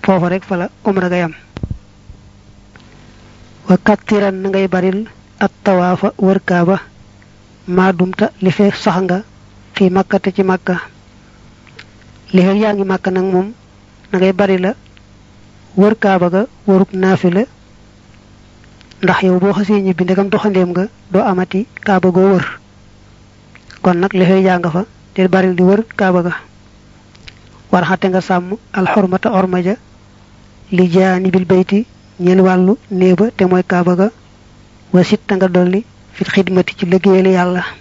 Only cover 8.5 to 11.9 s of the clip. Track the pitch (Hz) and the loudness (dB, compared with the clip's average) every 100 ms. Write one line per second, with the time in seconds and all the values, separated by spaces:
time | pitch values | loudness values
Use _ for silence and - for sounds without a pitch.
8.5 | - 202 - - 175 185 180 - - - | 2 0 0 -4 -2 -2 -4 -6 -20 -20
9.5 | - - - 190 185 185 190 196 185 190 | -20 -16 0 0 2 0 -2 -2 -2 -2
10.5 | 185 - 180 - - - - - - - | -2 -2 -6 -6 -20 -20 -20 -20 -20 -20
11.5 | - - - - | -20 -20 -20 -20